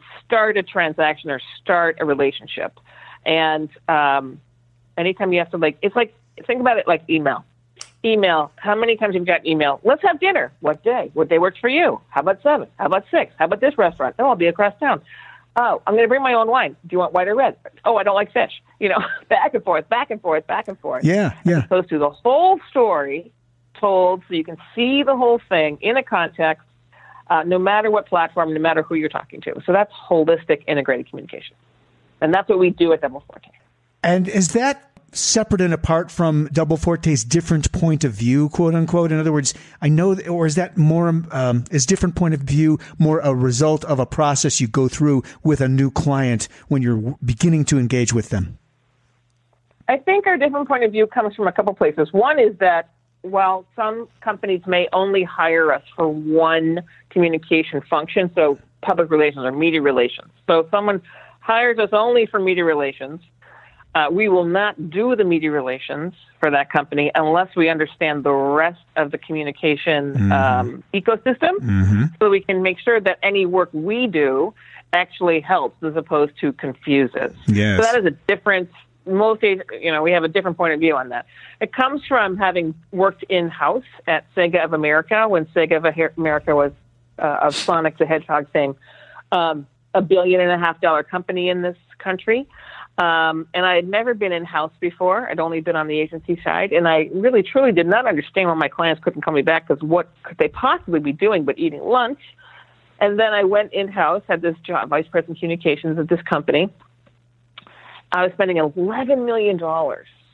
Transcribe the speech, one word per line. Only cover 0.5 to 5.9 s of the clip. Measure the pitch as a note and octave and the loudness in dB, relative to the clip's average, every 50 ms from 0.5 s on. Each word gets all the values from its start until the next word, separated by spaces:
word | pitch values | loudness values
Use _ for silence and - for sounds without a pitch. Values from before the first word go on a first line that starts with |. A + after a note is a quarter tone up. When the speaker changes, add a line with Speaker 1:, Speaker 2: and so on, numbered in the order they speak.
| G#3 | 0
Speaker 1:
a | G3+ F3+ | -2 -4
transaction | - - G3 E3+ D#3+ D#3 - E3 D3+ D#3 D3+ - D#3+ | -4 -2 -2 -2 -2 0 0 0 0 -2 -4 -6 -8
or | C#3 B2+ - - - - | -8 -8 -10 -14 -20 -8
start | - - F#3 F3 E3+ E3 D#3+ - | -4 0 0 2 2 0 0 -2
a | D#3+ | -2
relationship. | D3+ C#3+ C3+ C#3+ C3+ - - A2 - - - - - - _ _ _ - - - - - - _ | -2 0 0 0 -2 -2 -4 -10 -14 -10 -10 -10 -10 -10 _ _ _ -20 -20 -20 -20 -20 -10 _
And, | - D#3+ D#3+ D#3+ D#3 D#3 D#3 D#3 D3+ - _ _ - | -2 0 0 0 0 0 -2 -4 -8 -10 _ _ -2
um, | E3 D3+ D3 C#3+ C#3 C#3 C3+ C3 B2+ - _ _ _ _ _ _ _ _ _ _ _ | 0 2 2 2 0 0 -2 -6 -12 -20 _ _ _ _ _ _ _ _ _ _ _
anytime | - E3+ F3+ F#3+ - G#3 F#3+ F3+ | -4 -4 -4 -4 -2 -2 -2 0
you | F3 | 0
have | E3+ E3+ | -2 -2
to, | - F3 | -2 -2
like, | E3 D#3 D3+ - - | -2 -2 -2 -2 -4
it's | G#3 | -4